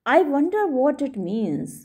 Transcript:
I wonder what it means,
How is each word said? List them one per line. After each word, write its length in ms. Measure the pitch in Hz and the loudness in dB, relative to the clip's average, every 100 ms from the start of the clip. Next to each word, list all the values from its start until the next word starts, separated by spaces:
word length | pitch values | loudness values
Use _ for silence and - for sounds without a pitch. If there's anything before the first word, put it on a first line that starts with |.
| - | 2
I 160 | 277 | 4
wonder 440 | 294 277 311 415 403 | 4 2 0 0 0
what 260 | 254 277 277 | 2 0 0
it 160 | 277 | -4
means, 560 | 233 175 220 202 147 156 - | -6 -4 -4 -2 -4 -6 -12